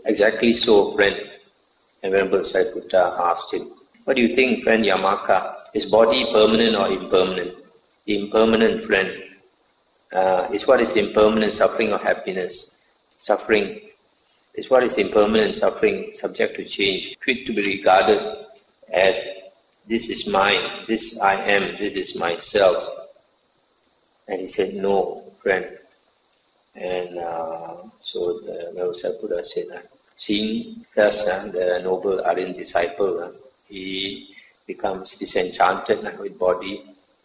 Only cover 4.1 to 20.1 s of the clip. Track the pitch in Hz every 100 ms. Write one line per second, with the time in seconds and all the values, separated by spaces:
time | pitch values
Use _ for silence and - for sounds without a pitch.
4.1 | 131 117 131 127 110 - 110 104 92 95
5.1 | 101 - 95 - - - 107 98 107 113
6.1 | 127 113 110 107 113 113 104 95 95 92
7.1 | 95 92 90 90 - - - - - -
8.1 | 101 101 110 110 110 113 - - 98 92
9.1 | - - - - - - - - - -
10.1 | 92 95 92 92 101 - 127 113 110 101
11.1 | - 107 110 107 - 95 - 110 98 101
12.1 | 92 - 95 92 - - - - - -
13.1 | - - 104 - 107 98 - - - -
14.1 | _ _ - - - - 131 123 - 95
15.1 | 107 104 110 101 - 98 - 107 95 -
16.1 | - 98 - 110 - - - 98 92 -
17.1 | - - 120 - 104 101 98 - 95 98
18.1 | 104 - - - - - - - - 95
19.1 | 185 - - - _ _ _ - 113 -